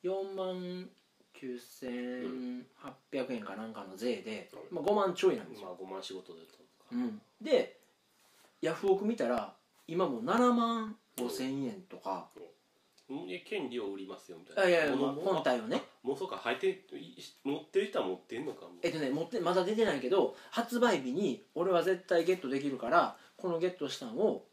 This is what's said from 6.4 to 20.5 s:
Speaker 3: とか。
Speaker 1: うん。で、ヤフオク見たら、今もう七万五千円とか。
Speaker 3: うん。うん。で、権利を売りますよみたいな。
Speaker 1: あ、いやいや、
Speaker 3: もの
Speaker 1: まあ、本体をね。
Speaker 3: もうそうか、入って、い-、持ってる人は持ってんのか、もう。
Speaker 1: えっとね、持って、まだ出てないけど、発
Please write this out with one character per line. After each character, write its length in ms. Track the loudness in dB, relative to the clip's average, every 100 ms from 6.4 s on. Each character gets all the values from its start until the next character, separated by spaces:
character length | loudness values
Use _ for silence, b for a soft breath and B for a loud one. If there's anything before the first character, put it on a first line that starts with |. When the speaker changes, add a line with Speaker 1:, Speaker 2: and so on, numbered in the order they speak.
Speaker 3:
と 120 | -20 -20
か。 80 | _ _ _
Speaker 1:
う 40 | -2
ん。 260 | -2 -4 _ _
で、 400 | 4 4 4 -6 _ _ _ b b b b _
ヤ 120 | -2
フ 180 | 0 4
オ 60 | 4
ク 80 | 2
見 100 | 0
た 120 | 0
ら、 260 | 0 -2 -12 _ _ -4
今 240 | 0 2
も 120 | 0
う 20 |
七 280 | 2 4 6
万 440 | 6 2 0 -4 -10 _ -8
五 100 | -6
千 340 | -2 -2 -2 -4
円 180 | -6
と 140 | -14 -10
か。 320 | -6 -6 -8 -18 -20 _ _ _ _ _ _
Speaker 3:
う 40 |
ん。 80 | -10
う 40 | -6
ん。 20 |
で、 120 | -10
権 280 | -6 -4 -4
利 100 | -4
を 120 | -4
売 80 | -8
り 80 | -10
ま 100 | -14
す 140 | -14
よ 80 | -18
み 60 | -6
た 80 |
い 20 | 2
な。 80 |
Speaker 1:
あ、 40 | 6
い 40 |
や 140 | 6 4
い 20 |
や、 60 | 2
Speaker 3:
も 120 | 2
の 60 |
Speaker 1:
ま 180 | 0 0
あ、 40 | 2
本 80 |
体 160 | 4 2
を 80 | 2
ね。 160 | -2 -4 _
Speaker 3:
も 140 | -4 -4
う 20 |
そ 80 | -4
う 20 |
か、 100 | -4
入 180 | -2 0
っ 20 |
て、 120 | 0
い-、 460 | 0 -10 -14 -14 -16 -18 -8
持 160 | -4 -4
っ 40 |
て 160 | 0 0
る 80 | 0
人 100 | -2
は 80 | -2
持 80 | -4
っ 40 |
て 200 | -6 -6
ん 60 | -6
の 60 |
か、 120 | -8 -14
も 60 |
う。 20 | -4
Speaker 1:
え 80 | -2
っ 20 |
と 60 | 0
ね、 140 | 0
持 100 | 0
っ 80 | -2
て、 100 | 0
ま 140 | 4
だ 100 | 4
出 120 | 4 4
て 100 | 2
な 80 |
い 60 | 2
け 100 | 2
ど、 260 | 4 4 B
発 300 | B